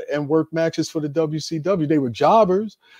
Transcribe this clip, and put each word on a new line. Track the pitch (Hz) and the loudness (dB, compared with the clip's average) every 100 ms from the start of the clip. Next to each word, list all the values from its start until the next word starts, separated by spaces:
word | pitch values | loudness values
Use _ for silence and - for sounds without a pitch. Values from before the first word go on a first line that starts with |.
| - | -2
and | 143 143 | -4 0
worked | 160 156 | 0 0
matches | 160 165 165 151 | 0 -2 -2 -4
for | 165 | -4
the | 147 | -4
W | 147 160 156 | -2 -2 -4
C | - 165 | -6 -6
W. | 156 196 147 | -2 -2 2
They | 156 | 0
were | 131 | 0
jobbers. | 107 147 220 202 185 220 - _ - | 0 4 6 4 2 -2 -10 _ -20